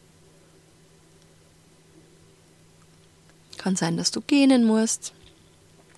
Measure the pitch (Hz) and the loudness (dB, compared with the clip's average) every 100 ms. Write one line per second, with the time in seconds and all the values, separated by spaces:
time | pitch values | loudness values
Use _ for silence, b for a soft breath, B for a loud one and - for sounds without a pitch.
0 | _ _ - _ _ _ _ _ _ _ | _ _ -20 _ _ _ _ _ _ _
1 | _ _ - _ _ _ _ _ _ - | _ _ -20 _ _ _ _ _ _ -20
2 | - _ - _ _ _ _ _ - _ | -20 _ -20 _ _ _ _ _ -20 _
3 | _ _ _ _ _ - 185 190 165 170 | _ _ _ _ _ -10 -6 -4 -4 -4
4 | 175 - - 285 269 254 226 220 226 - | -4 -6 0 2 4 4 4 2 0 -4
5 | - - - - _ _ _ - _ | -10 -18 -20 -20 _ _ _ -20 _